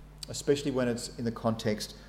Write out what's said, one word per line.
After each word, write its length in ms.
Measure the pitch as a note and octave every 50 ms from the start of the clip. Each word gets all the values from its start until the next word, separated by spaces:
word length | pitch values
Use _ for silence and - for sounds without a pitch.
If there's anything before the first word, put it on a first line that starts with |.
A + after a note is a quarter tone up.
| - - - - - -
especially 420 | - - - - C#3+ C#3+ - C#3+
when 180 | B2+ B2+ B2 A#2+
it's 220 | A#2 A2+ - - - -
in 60 | A#2
the 80 | A#2
context 640 | A2+ - - A2+ A2 - - A2 G#2+ G#2+ - - - - -